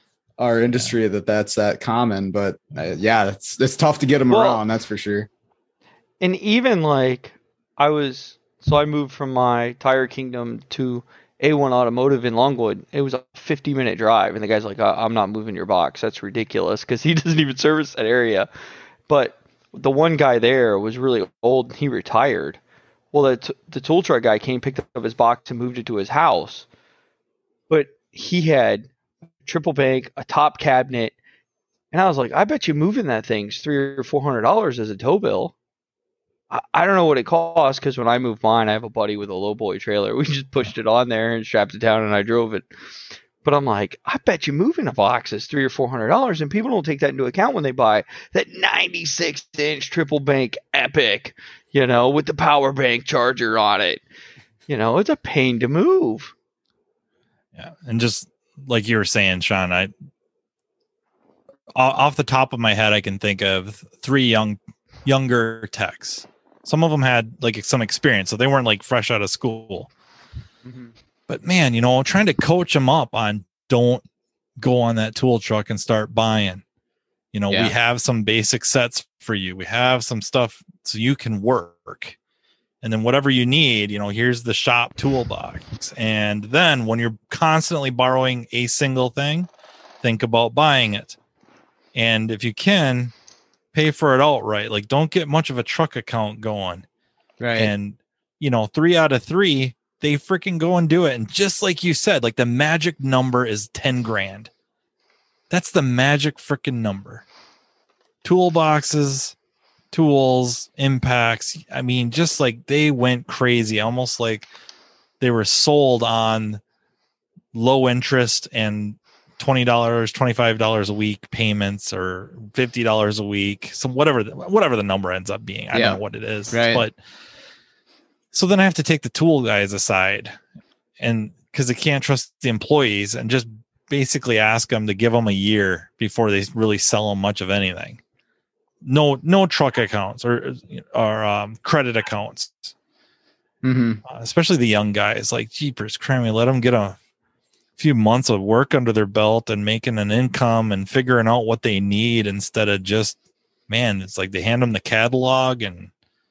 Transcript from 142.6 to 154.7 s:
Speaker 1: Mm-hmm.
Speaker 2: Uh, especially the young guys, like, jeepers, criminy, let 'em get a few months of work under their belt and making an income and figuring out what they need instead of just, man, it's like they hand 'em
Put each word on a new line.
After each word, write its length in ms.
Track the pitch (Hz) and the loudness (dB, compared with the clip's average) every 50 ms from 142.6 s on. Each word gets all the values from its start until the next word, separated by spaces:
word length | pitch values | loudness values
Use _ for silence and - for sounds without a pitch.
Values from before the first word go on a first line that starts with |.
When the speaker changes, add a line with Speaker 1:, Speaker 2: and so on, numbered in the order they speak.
| - - - _ _ _ _ _ _ _ _ _ _ _ _ _ _ _ _ _ - | -20 -20 -20 _ _ _ _ _ _ _ _ _ _ _ _ _ _ _ _ _ -2
Speaker 1:
Mm-hmm. 300 | 131 127 123 120 117 110 107 - 131 | 0 2 2 2 0 -2 -4 -8 -14
Speaker 2:
Uh, 80 | 131 117 | -16 -12
especially 360 | 117 117 - 170 165 156 185 135 | -12 -2 0 0 2 4 2 2
the 100 | 120 113 | 4 4
young 260 | 107 104 107 104 104 | 4 4 2 2 0
guys, 380 | 104 101 104 107 107 110 - | 0 0 0 0 -2 -4 -4
like, 180 | 120 117 113 113 | -4 -4 -6 -6
jeepers, 460 | - - 151 143 127 - 104 104 - - | -8 -6 -6 -6 -6 -6 -8 -10 -10 -8
criminy, 360 | - - 135 127 120 113 107 | -4 -2 0 0 0 0 2
let 140 | 110 117 127 | 2 2 2
'em 120 | 131 127 | 2 2
get 120 | 117 123 120 | 2 2 2
a 240 | 113 101 98 92 - _ _ _ _ _ _ _ _ _ _ _ _ _ _ _ - | 2 0 -2 -6 -12 _ _ _ _ _ _ _ _ _ _ _ _ _ _ _ -2
few 180 | - 156 139 | 2 2 4
months 340 | 117 107 107 117 127 135 - | 4 4 4 4 4 2 2
of 120 | 113 98 | 0 0
work 320 | 95 101 110 123 135 - - | 2 2 2 2 4 2 2
under 160 | 135 123 117 | 0 2 2
their 140 | 104 110 107 | 2 2 0
belt 440 | 98 101 107 107 107 110 113 - - | 0 2 2 2 4 2 2 0 -2
and 140 | 110 104 104 | -4 -2 -2
making 320 | 107 110 113 - 127 113 107 | -2 -2 -2 -2 -4 -2 -2
an 120 | 104 104 | 0 0
income 600 | 107 120 127 123 - - 127 117 113 113 110 110 | 2 2 0 0 0 0 0 2 2 2 2 0
and 180 | 101 95 98 - | -2 -2 -4 -2
figuring 380 | - 135 127 127 127 117 113 113 | -2 -2 0 2 2 2 4 4
out 180 | 117 123 113 | 2 2 0
what 160 | 110 113 110 - | 0 -2 -2 0
they 160 | 117 104 98 | -2 0 0
need 480 | 98 101 101 104 113 117 117 113 104 101 | 0 0 0 0 0 2 2 0 0 0
instead 400 | 98 101 - - - 117 107 104 | -4 -6 -8 -6 -2 -2 0 0
of 140 | 101 95 95 | 0 -2 -2
just, 340 | 95 107 110 107 - - - _ _ _ _ _ _ _ _ _ - | -2 0 0 0 -2 -6 -10 _ _ _ _ _ _ _ _ _ -6
man, 340 | 110 117 123 113 101 95 | -2 -2 0 0 -2 -4
it's 160 | 95 92 - 101 | -6 -8 -8 -6
like 140 | 95 95 | -6 -6
they 100 | 98 92 | -4 -4
hand 220 | 90 110 120 123 127 | -2 0 0 2 0
'em 100 | 120 | 0